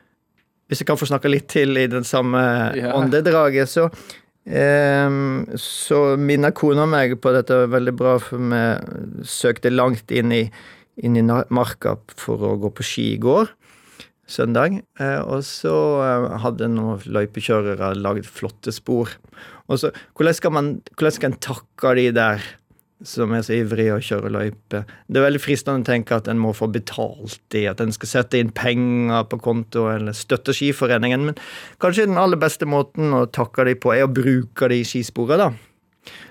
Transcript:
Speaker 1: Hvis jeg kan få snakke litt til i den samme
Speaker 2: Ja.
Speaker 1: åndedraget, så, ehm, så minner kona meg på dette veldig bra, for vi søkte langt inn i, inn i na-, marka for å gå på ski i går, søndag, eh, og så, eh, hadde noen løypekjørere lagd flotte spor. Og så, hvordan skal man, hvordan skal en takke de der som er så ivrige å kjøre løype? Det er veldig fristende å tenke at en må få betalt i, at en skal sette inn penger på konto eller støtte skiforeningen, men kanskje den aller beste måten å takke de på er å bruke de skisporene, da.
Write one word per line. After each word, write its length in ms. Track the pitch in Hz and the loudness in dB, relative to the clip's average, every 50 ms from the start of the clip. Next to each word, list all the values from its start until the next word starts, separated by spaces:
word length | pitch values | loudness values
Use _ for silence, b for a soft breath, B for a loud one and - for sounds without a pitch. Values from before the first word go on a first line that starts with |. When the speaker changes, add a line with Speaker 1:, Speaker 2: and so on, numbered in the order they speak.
| _ _ _ _ _ _ _ _ _ _ _ _ _ - | _ _ _ _ _ _ _ _ _ _ _ _ _ -6
Speaker 1:
Hvis 100 | 143 - | -6 -4
jeg 80 | - | -2
kan 80 | - 156 | -2 -2
få 80 | - 151 | 0 0
snakke 220 | 135 143 131 - 143 | -2 -2 0 0 0
litt 200 | 139 139 139 - | 0 0 -2 -2
til 240 | - 160 143 139 135 | 0 2 2 2 2
i 100 | 131 127 | 2 0
den 200 | 120 120 127 120 | 0 0 -4 -4
samme 320 | - - 131 127 123 123 127 127 123 120 123 110 113 - | -2 0 0 0 2 2 2 2 2 2 0 0 -2 -2
Speaker 2:
Ja. 200 | 131 123 123 131 | -4 -4 -2 0
Speaker 1:
åndedraget, 720 | 139 135 131 135 156 156 175 160 160 151 143 135 135 135 | 0 2 2 2 2 4 4 4 4 4 4 4 2 0
så, 220 | 127 - 170 165 165 B B B B B B B B _ _ _ | 2 2 2 0 0 B B B B B B B B _ _ _
ehm, 960 | - 135 139 139 143 143 147 143 139 139 139 143 139 139 139 139 135 131 131 131 - - | -4 0 2 2 4 4 4 4 4 4 4 2 2 2 0 0 -2 -2 -4 -4 -6 -8
så 640 | - - - - - - - 151 147 143 139 135 | -10 -10 -10 -10 -8 -2 0 2 4 4 4 4
minner 340 | 139 143 143 143 143 143 151 | 2 2 2 2 4 2 2
kona 340 | 147 - 156 151 143 147 151 | 2 2 2 4 4 4 2
meg 300 | 160 156 143 131 123 127 113 | 2 2 2 2 2 0 0
på 140 | - 131 127 | 0 2 2
dette 240 | 131 120 - 127 127 123 | 2 2 2 2 2 4
veldig 260 | 117 127 127 123 127 123 | 4 2 0 0 0 0
bra, 200 | 120 123 127 127 | 0 2 2 2
for 240 | 123 - - 127 120 | 2 0 -4 -6 -4
vi 840 | 123 120 120 117 113 117 110 - - - - - - - - - - | -2 0 0 2 2 0 0 -2 -6 -8 -12 -12 -12 -12 -12 -12 -12
søkte 440 | - - - - 120 113 - - 123 | -10 -4 0 0 0 0 2 0 0
langt 400 | 123 127 127 131 127 113 - - | 2 2 2 2 0 -2 -4 -2
inn 200 | 120 123 117 120 | -2 0 2 2
i, 140 | 117 117 113 110 B B B B B B B B _ | 2 0 0 -2 B B B B B B B B _
inn 200 | - - 120 120 | -4 0 2 4
i 80 | 117 113 | 4 4
na-, 200 | 113 117 127 - - | 4 2 2 0 0
marka 480 | 123 123 117 113 110 - - 107 104 110 - - - | 0 0 0 0 -2 -4 -4 -2 -2 -4 -8 -16 -20
for 220 | - - - 113 107 | -10 -6 -6 -4 -2
å 160 | 104 104 104 | -2 -2 -2
gå 140 | 101 104 104 - | -2 -4 -6 -6
på 120 | - 117 | -6 -8
ski 220 | - - - 113 110 | -6 -4 -4 -2 -2
i 80 | 107 107 | -2 0
går, 320 | 110 123 147 202 226 - - B B B B B B B B B B B B _ _ | 2 2 2 2 2 0 -4 B B B B B B B B B B B B _ _
søndag, 520 | - - - 123 117 117 117 139 175 196 196 - _ _ - | -8 -4 -2 -2 0 2 2 2 0 0 -4 -8 _ _ -6
eh, 200 | 139 135 143 143 | -4 -4 -2 -4
og 240 | - - 135 139 139 | -4 -4 -4 -6 -6
så, 320 | - - - - 160 156 156 156 151 147 139 | -8 -10 -6 -2 0 0 2 2 2 2 2
eh, 380 | 135 131 123 123 120 - 90 110 | 2 0 0 0 -2 -2 -4 -4
hadde 300 | 110 123 117 - 113 117 | -4 -4 -2 -2 -2 -2
noen 320 | 117 113 110 110 107 98 - | 0 0 -2 -2 -4 -6 -6
løypekjørere 920 | - 110 107 104 104 - 110 - - 113 107 101 104 98 98 95 95 95 | -4 -4 -4 -4 -4 -6 -6 -2 0 0 0 0 -2 -4 -2 -2 -2 -2
lagd 300 | 101 98 98 104 104 98 | -2 -2 -2 -2 -4 -6
flotte 460 | - - - 98 - - _ - 117 | -10 -12 -10 -10 -10 -10 _ -10 -10
spor. 400 | 107 - - - 123 117 117 101 - - - B B B B B B B B | -8 -6 -4 -2 -2 0 -2 -4 -6 -14 -20 B B B B B B B B
Og 120 | - 135 135 | -4 -2 -2
så, 120 | 151 156 B B B B B | -2 -4 B B B B B
hvordan 200 | - 156 165 165 | 0 2 2 2
skal 160 | - - 170 | 2 0 0
man, 220 | 156 147 143 147 - - - - - | 0 0 0 -2 -4 -6 -10 -16 -4
hvordan 180 | - 156 151 151 | -2 0 0 0
skal 180 | - - 135 | 0 -2 -4
en 80 | 135 - | -4 -4
takke 560 | - - 127 - - _ _ - - 131 127 | -8 -10 -10 -10 -14 _ _ -2 0 2 4
de 140 | 127 123 123 | 4 2 2
der 300 | 117 117 113 110 104 101 98 - - - _ _ _ _ _ _ _ _ | 4 2 2 2 0 -2 -6 -10 -16 -20 _ _ _ _ _ _ _ _
som 320 | - - - 120 117 104 117 | -20 -10 -4 -2 -2 0 0
er 80 | 117 | -2
så 140 | 110 - 113 | -2 0 0
ivrige 380 | 117 113 104 110 110 110 110 104 | 0 0 0 0 0 2 2 0
å 80 | 110 - | 0 -2
kjøre 260 | - 107 101 104 104 | -2 -4 -4 -2 -4
løype? 540 | 107 104 104 107 107 - _ _ 107 104 107 B B B B | -4 -4 -4 -6 -6 -10 _ _ -8 -8 -8 B B B B
Det 100 | - - | -2 0
er 80 | 135 135 | 2 2
veldig 160 | 143 147 139 | 2 2 0
fristende 400 | - - 143 - - 143 139 131 | -2 -2 -2 -2 -2 -2 -2 -2
å 60 | 113 | 0
tenke 280 | - 123 120 110 - 117 | 0 0 0 0 0 -2
at 120 | 110 107 - | -2 0 -2
en 80 | 110 117 | 0 0
må 120 | 113 110 107 | 0 0 0
få 140 | - 110 110 | -2 -2 -2
betalt 840 | 104 117 101 - - - 113 104 - - 107 107 - - _ _ - | -2 -4 -6 -6 -6 -6 -6 -6 -8 -12 -14 -16 -16 -18 _ _ -4
i, 100 | 107 104 | -2 -2
at 160 | 98 95 - | -2 -2 -2
en 100 | 117 110 | -2 -4
skal 200 | 107 - - 107 | -4 -6 -6 -2
sette 260 | - 131 120 - 131 123 | 0 0 0 2 2 2
inn 120 | 117 110 - | 2 0 -2
penger 720 | - - 123 120 123 123 123 120 120 120 117 117 113 110 | -2 -2 0 0 0 0 0 0 0 0 0 0 0 -2
på 140 | 110 123 113 | -2 -6 -4
konto 460 | - 120 117 117 113 - - 117 113 110 | -2 -2 -2 -2 -4 -4 -2 -2 0 0
eller 240 | 110 107 107 107 107 | 0 -2 -4 -6 -6
støtte 400 | - - - 135 117 - 139 135 | -8 -4 -2 -4 -2 0 -2 -2
skiforeningen, 720 | - 143 143 139 - 135 120 123 113 120 123 127 131 147 | 0 0 -2 0 0 0 0 2 2 2 0 0 0 0
men 140 | 151 151 B B B B B B B B B | -2 -4 B B B B B B B B B
kanskje 260 | - 180 180 214 214 | 0 0 2 2 2
den 140 | 202 185 175 | 2 2 2
aller 160 | 190 185 175 151 | 2 2 2 2
beste 280 | 160 156 - - 165 147 | 0 0 0 -2 -2 0
måten 420 | 143 143 139 - - 160 156 151 | 0 0 0 -2 -2 -2 0 2
å 140 | 139 123 123 | 2 2 0
takke 400 | 117 - - 120 - - - 131 | 0 -2 -4 -4 -2 0 0 2
de 80 | 127 123 | 2 0
på 160 | - - 123 113 | 0 2 2 2
er 100 | 131 139 | 4 2
å 80 | 135 127 | 2 2
bruke 560 | 135 120 135 131 127 117 113 - - 131 123 | 0 2 2 2 2 0 -4 -2 0 2 2
de 140 | 123 123 117 | 2 2 0
skisporene, 640 | - - 127 117 - - 120 120 117 151 185 202 151 | -2 -4 -6 -6 -4 -4 -4 0 2 2 2 2 2
da. 640 | 117 110 - _ _ _ _ _ _ B B B B B B B | 0 -4 -12 _ _ _ _ _ _ B B B B B B B